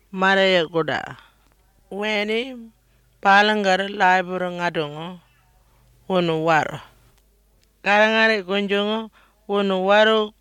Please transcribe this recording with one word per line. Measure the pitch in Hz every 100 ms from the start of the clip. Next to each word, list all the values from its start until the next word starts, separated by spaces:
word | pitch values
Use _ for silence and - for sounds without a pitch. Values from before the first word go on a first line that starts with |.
| _
mara | 190 190 196 190
ya | 185
goda. | 160 170 151 127 - - - _ _ _ _ _ -
Weni | 190 214 214 208 220 262 247 226 _ _ _ _ _
palangar | 202 196 208 214 196 185 196
laibura | 202 185 185 180 185 180
ngadongo, | 175 175 165 147 151 170 180 _ _ _ _ _ _ _ _ -
wonu | 185 170 160
waro. | 160 156 - 139 - _ _ _ _ _ _ _ _ _
Karangare | 190 208 220 220 220 220 175
gonjongo, | 202 202 202 208 220 220 _ _ _
wonu | - 202 196 190
waro, | 190 208 214 220 214 -